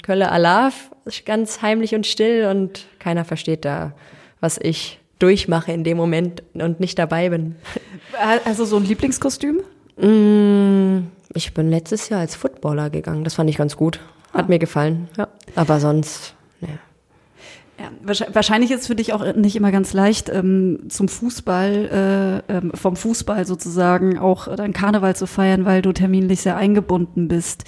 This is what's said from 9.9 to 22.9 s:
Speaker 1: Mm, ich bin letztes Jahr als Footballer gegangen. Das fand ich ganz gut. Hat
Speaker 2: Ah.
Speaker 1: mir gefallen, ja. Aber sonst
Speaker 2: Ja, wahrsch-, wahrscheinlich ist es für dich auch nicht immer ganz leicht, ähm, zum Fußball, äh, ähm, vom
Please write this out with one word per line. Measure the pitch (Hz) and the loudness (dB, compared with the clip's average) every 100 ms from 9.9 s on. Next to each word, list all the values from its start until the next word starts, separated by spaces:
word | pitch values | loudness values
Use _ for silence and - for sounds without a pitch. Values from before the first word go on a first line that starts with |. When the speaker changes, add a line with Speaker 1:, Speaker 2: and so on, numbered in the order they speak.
| - | 2
Speaker 1:
Mm, | 202 220 208 208 208 202 196 196 190 190 170 - - | 4 6 6 6 4 4 4 4 4 0 -4 -12 -10
ich | 170 - | -8 -6
bin | - 160 | -2 0
letztes | 165 160 220 - | 0 -2 -6 -4
Jahr | 202 | -4
als | 165 | -4
Footballer | - 269 - 151 147 147 | -6 -8 -6 -4 -2 -2
gegangen. | 156 165 156 | -4 -4 -4
Das | 160 | -4
fand | - 156 | -2 -2
ich | 151 | 0
ganz | 147 - | -2 0
gut. | 160 - - _ _ | -2 -2 -14 _ _
Hat | - 180 | -4 2
Speaker 2:
Ah. | |
Speaker 1:
mir | 175 | 2
gefallen, | 165 151 151 165 170 - | 2 0 0 -2 -6 -8
ja. | - _ - | -8 _ -8
Aber | - 156 151 | -2 2 2
sonst | 147 151 151 - - - _ - 165 151 - _ _ _ _ _ - - _ - | 2 0 -2 -8 -16 -20 _ -16 -14 -14 -18 _ _ _ _ _ -20 -20 _ -20
Speaker 2:
Ja, | - - | -18 -12
wahrsch-, | 196 202 226 | -6 -4 -2
wahrscheinlich | 214 208 220 247 | 0 2 2 2
ist | 254 | 0
es | - | -2
für | |
dich | 226 226 | -4 -2
auch | 214 180 | -2 -2
nicht | - 208 208 | 2 2 4
immer | 202 | 2
ganz | 196 190 | 2 0
leicht, | 196 202 220 - | 2 2 2 -2
ähm, | 196 190 190 185 165 156 | -2 2 2 2 -2 -6
zum | - 196 | -2 -2
Fußball, | - 240 - - 180 196 202 214 196 196 196 190 190 - | -2 -6 -6 -2 0 2 0 0 0 2 2 0 -2 -4
äh, | |
ähm, | 185 175 | -4 -4
vom | - 190 | -2 -2